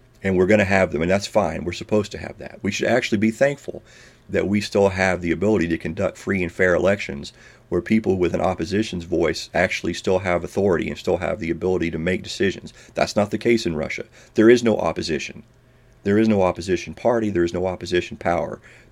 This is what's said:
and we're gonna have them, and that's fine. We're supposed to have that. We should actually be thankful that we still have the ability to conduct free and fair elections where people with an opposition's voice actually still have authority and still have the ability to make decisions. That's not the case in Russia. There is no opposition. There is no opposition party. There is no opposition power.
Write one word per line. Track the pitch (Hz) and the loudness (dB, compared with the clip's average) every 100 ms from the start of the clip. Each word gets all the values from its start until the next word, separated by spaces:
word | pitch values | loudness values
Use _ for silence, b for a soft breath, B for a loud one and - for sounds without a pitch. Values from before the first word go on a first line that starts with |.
| b _ | b _
and | 98 92 | 0 2
we're | 92 | 4
gonna | 104 | 4
have | 98 98 90 | 4 2 2
them, | 73 | 0
and | 85 | 0
that's | 98 - | 0 0
fine. | 107 87 80 | 0 0 -2
We're | 87 | -8
supposed | - - 107 101 | -8 -2 -2 -2
to | 85 | -8
have | - - | -12 -12
that. | - - | -14 -6
We | 98 | -4
should | 101 - | -2 0
actually | 120 - 107 | 0 0 2
be | 110 | 2
thankful | 110 139 143 - - B B B B - | 2 0 0 -10 -14 B B B B -6
that | 95 90 | -2 2
we | 104 | 0
still | - 104 98 | 0 2 2
have | 95 95 90 | 4 0 0
the | 87 | -2
ability | 82 101 104 85 | 0 2 2 2
to | 82 | -2
conduct | - 80 95 - | -4 -4 -4 -4
free | - 98 | -4 -2
and | 87 | -2
fair | - 92 | 0 2
elections | 85 90 104 - 71 - B B B _ | 2 2 0 -4 -10 -12 B B B _
where | 87 | -4
people | - 110 - 95 | 0 0 2 0
with | 85 | 0
an | 87 | 0
opposition's | 87 85 82 98 110 90 | 0 -2 -2 -2 -2 -6
voice | 85 82 80 80 - | -4 0 0 -2 -4
actually | 82 92 - 90 | 0 0 0 -6
still | 87 - 92 | -4 0 0
have | 95 87 | 0 -2
authority | 85 - 98 85 - | -2 0 2 2 -2
and | 82 | -6
still | - 85 | -2 -2
have | 82 82 | -2 -4
the | 82 | -4
ability | 80 90 92 82 | -2 -2 0 -2
to | 80 | -2
make | 85 92 | -2 -2
decisions. | - - 101 - - B B | -4 -2 -2 -2 -10 B B
That's | - - - | -8 -4 -2
not | 104 | -2
the | 104 | -2
case | 120 113 90 | 0 0 0
in | 78 | -6
Russia. | 73 - - B B | -6 -8 -12 B B
There | - 113 | 4 8
is | 123 | 8
no | 117 104 | 6 2
opposition. | 85 80 82 95 - - - _ _ b b _ | 0 -2 -4 -4 -6 -14 -20 _ _ b b _
There | 101 104 | 0 2
is | 113 | 4
no | 104 | 4
opposition | 92 87 90 87 - | 4 2 -2 -2 -2
party. | - 117 120 107 | -2 0 2 2
There | 107 | 2
is | 87 | 0
no | 87 92 | 0 -4
opposition | 90 87 90 - - | -4 -2 -2 -2 -4
power. | 92 87 76 - B B B | -2 0 -2 -8 B B B